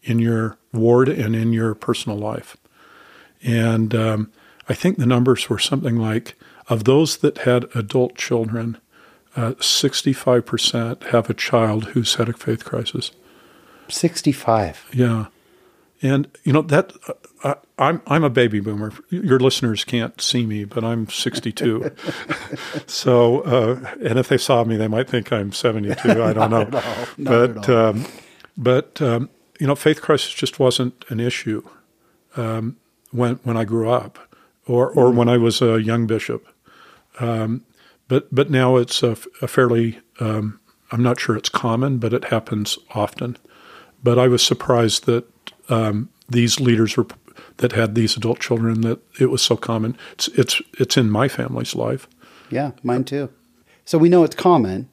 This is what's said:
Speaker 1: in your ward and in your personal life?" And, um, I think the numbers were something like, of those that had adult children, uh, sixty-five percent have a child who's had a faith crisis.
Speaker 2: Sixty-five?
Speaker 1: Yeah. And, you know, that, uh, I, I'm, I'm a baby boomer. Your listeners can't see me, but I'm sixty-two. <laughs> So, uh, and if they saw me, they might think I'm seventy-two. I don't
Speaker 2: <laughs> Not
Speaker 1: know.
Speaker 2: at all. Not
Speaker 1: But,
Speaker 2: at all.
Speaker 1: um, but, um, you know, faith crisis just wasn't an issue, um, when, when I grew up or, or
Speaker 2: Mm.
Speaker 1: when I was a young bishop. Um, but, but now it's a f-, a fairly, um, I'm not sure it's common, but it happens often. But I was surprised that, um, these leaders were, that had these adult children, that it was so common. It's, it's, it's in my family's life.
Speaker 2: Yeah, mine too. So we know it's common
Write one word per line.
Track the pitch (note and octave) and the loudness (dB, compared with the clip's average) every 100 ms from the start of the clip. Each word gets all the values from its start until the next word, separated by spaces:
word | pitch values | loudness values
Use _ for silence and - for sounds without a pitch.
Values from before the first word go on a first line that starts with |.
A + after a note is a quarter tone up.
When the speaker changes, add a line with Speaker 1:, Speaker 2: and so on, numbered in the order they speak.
Speaker 1:
in | - A#2 | 0 0
your | A#2 A2+ A2 - _ | 2 0 -2 -8 _
ward | A#2 A2+ A#2+ C#3 | 0 4 6 4
and | D#3 G#2+ | 0 -2
in | A2+ A2+ | 0 0
your | A2+ A2+ | 0 -2
personal | G#2+ - A#2 - G#2 | -4 -4 -4 -4 -6
life?" | G#2+ A2 - - _ _ _ - - - - _ | -6 -8 -12 -20 _ _ _ -20 -20 -20 -20 _
And, | A#2+ A#2 A2+ A2+ A2 | -2 0 2 0 0
um, | A2+ A2 G#2+ G#2+ _ _ _ - | 0 0 -2 -6 _ _ _ -8
I | |
think | A2+ F3+ F#3+ | -2 0 0
the | |
numbers | B2 B2 B2 A#2 - | 2 4 4 2 0
were | G#2+ | -4
something | - C#3 C3 A#2 | -2 -2 -2 -2
like, | A2 A2 - - - - - | 0 -4 -6 -20 -20 -20 -4
of | A2+ | 0
those | G#2+ C#3 D#3+ - | 4 4 2 0
that | D3+ - | -2 0
had | B2+ B2 A#2+ | 0 0 0
adult | A#2+ G#2 C3 B2 | -6 -2 0 0
children, | - - A#2+ A2 A2+ A#2 A2 _ _ _ _ _ | -4 -4 -2 -2 -4 -6 -10 _ _ _ _ _
uh, | - A#2 C3 | -6 -4 -2
sixty-five | - - C#3 - C#3 C3 - B2 - | -2 0 0 0 -2 0 2 0 0
percent | A#2 - A#2+ A2+ B2+ | -4 -2 -2 -4 -8
have | - A#2 - | 0 0 0
a | |
child | A2+ - A#2+ A2 G#2+ G#2+ | -4 0 2 2 -2 -2
who's | B2+ A2 | -2 -2
had | - A2+ | -2 -2
a | |
faith | - - A#2 | -4 -6 -6
crisis. | - A#2+ A2+ - - _ _ _ _ _ _ - - | -4 -6 -4 -6 -8 _ _ _ _ _ _ -20 -12
Speaker 2:
Sixty-five? | - E3+ - D3+ C3+ - A2+ F2+ - - | -2 -2 0 -2 -2 0 0 0 -8 -8
Speaker 1:
Yeah. | B2+ B2 A2+ G#2+ _ _ _ _ _ _ _ | 0 0 0 -6 _ _ _ _ _ _ _
And, | C3+ C#3 C#3+ _ | -2 -2 -2 _
you | - | 0
know, | C#3+ | 0
that, | D#3+ D3 F#3+ - - | 4 0 0 -12 -16
uh, | - - _ C#3+ C#3+ _ - | -16 -18 _ -6 -6 _ -2
I, | |
I'm, | C3+ F3 - | 0 0 0
I'm | D3+ | 2
a | D3+ | 2
baby | B2 A#2+ G#2 | 2 2 0
boomer. | G2+ G#2 G#2+ - _ | -4 -6 -8 -12 _
Your | F3+ F3+ B2+ | -4 2 4
listeners | C3 - B2 G#2 | 4 2 -2 -2
can't | - A#2+ A#2 - | -4 -4 -4 -6
see | - B2 A2+ | -2 -2 -2
me, | G#2 | -4
but | G2+ A#2+ | -6 -4
I'm | A2+ A#2 A2 | -4 -4 -4
sixty-two. | - A#2+ A2+ A2+ - C3 A2 D3+ - | -4 -6 -4 -8 -2 -2 0 -6 -8
<laughs> | - - - - - - - D#3 - | -10 -10 -10 -10 -10 -12 -10 -12 -10
So, | - C3 B2 A#2+ C3+ | -4 2 4 4 2
uh, | D#3 B2 A2+ B2+ C3 - | 2 2 2 -2 -8 -8
and | F#3 A#2+ | -2 0
if | B2 | 2
they | B2+ | 0
saw | - B2 | 2 2
me, | A2+ A2 | 2 0
they | A2 | 0
might | A2 C3 | -2 -2
think | B2 G2+ | -4 -2
I'm | A2+ G2+ | -4 -4
seventy-two. | - A#2+ A2 G2+ - A#2 A2+ | -2 -2 -2 -4 -4 -2 0
I | A2 | 0
don't | G#2+ G#2+ | 0 2
Speaker 2:
<laughs> | |
Not | A2+ G#2+ | 2 0
Speaker 1:
know. | C3 | -4
Speaker 2:
at | B2 | -6
all. | G#2+ A#2+ - | -8 -10 -8
Not | C3+ A#2 B2 | 2 4 4
Speaker 1:
But, | A2 G#2 | 0 2
Speaker 2:
at | |
all. | A#2 A2+ | 4 4
Speaker 1:
um, | G#2+ - - - _ - - | 0 -8 -16 -20 _ -18 -4
but, | B2 B2+ - - | 0 0 -2 -4
um, | C3+ A#2 C#3 _ _ _ | -2 -2 -4 _ _ _
you | C#3 | -2
know, | |
faith | C#3+ D#3 D3+ | 2 2 0
crisis | - D3 - | 2 0 0
just | - C3+ - | -6 -6 2
wasn't | C3 B2 B2 _ - | 2 2 -4 _ -10
an | A2+ | -4
issue, | A#2+ - A2 G#2+ - - _ _ _ _ _ - | -4 -4 -6 -6 -8 -20 _ _ _ _ _ -8
um, | A2+ A2+ A2+ - _ _ _ | -6 -4 -6 -10 _ _ _
when, | A#2+ A#2+ A#2+ | -2 -2 -2
when | A#2+ A2+ | -4 -4
I | |
grew | G#2+ A2+ A2 | -2 -2 0
up | B2 - - - _ _ _ - | -2 -2 -18 -20 _ _ _ -2
or, | A#2+ C3 | 0 2
or | - B2+ | 4 6
Speaker 2:
Mm. | A#2+ | 6
Speaker 1:
when | A#2+ | 4
I | A#2+ | 4
was | A#2 - | 2 2
a | A#2+ A2+ | 2 2
young | A2 A#2 A2+ | 0 -2 0
bishop. | A2 - A#2 _ _ _ _ - _ _ - | -2 -4 -10 _ _ _ _ -20 _ _ -6
Um, | A#2 A2+ A2 B2 _ _ _ _ _ | -4 -2 -4 -6 _ _ _ _ _
but, | C3 - | -2 2
but | B2+ D3 | 0 2
now | C3 B2+ B2+ | 2 4 4
it's | A#2+ - | 2 0
a | A#2+ | -2
f-, | A2 - - | -2 -10 -10
a | B2+ | -2
fairly, | - B2 A#2 A#2 A2 _ - | 2 4 2 0 -4 _ -8
um, | A2+ G#2+ G#2+ G#2 _ _ _ | -4 -4 -6 -8 _ _ _
I'm | A#2 | 0
not | B2 A#2+ | 0 0
sure | - G#2+ | -2 -2
it's | - | -2
common, | - A#2 A2+ B2+ B2+ | -2 -2 0 0 -2
but | A2+ | -2
it | A#2+ | -2
happens | - A2+ - G#2+ G#2 - _ | -2 -4 -2 -6 -4 -8 _
often. | A2 G#2 - B2 B2 _ _ - - - _ | -4 -4 -4 -10 -10 _ _ -20 -20 -20 _
But | A#2+ A#2+ | 2 4
I | B2+ | 4
was | A#2+ | 4
surprised | - B2 - B2 A2+ - | 2 0 2 2 2 0
that, | - A#2+ - _ - _ - | 0 -2 -4 _ -20 _ -2
um, | A#2 A2 G#2 - _ - | 0 0 -4 -6 _ -2
these | A#2+ A#2+ - | 2 2 2
leaders | B2+ A2+ A2 - | 2 4 2 0
were, | A2+ - _ - - - | -4 -8 _ -20 -20 -4
that | B2 | -2
had | A2+ A2+ | 0 0
these | A2 A2 - | 0 0 0
adult | A2+ A#2+ | -2 -4
children, | - A#2 A2+ A2+ | -2 -2 0 0
that | A2+ A#2 _ - | -2 -2 _ 0
it | C3 | 0
was | B2+ | 2
so | - A2+ | 0 0
common. | - A2+ A2 B2+ - | 0 -2 -4 -8 -18
It's, | - - | -8 -2
it's, | - B2 - - - | 0 0 -2 -6 -4
it's | B2+ - | 0 2
in | A2+ | 2
my | G#2 C3+ | 2 0
family's | - A#2+ A#2+ A#2+ | -2 -6 -6 -8
life. | - A2+ C3 - _ - - - | -6 -4 -6 -10 _ -20 -20 -8
Speaker 2:
Yeah, | B2 C#3+ - | -6 -6 -6
mine | B2 B2 | -4 -4
too. | C3 C#3 C#3 _ _ _ _ _ | -2 -6 -8 _ _ _ _ _
So | - E3 | -2 4
we | E3+ | 6
know | F3+ | 6
it's | D#3+ - | 4 2
common | F3+ E3 G2+ F#2+ B2+ | 4 4 2 -4 -10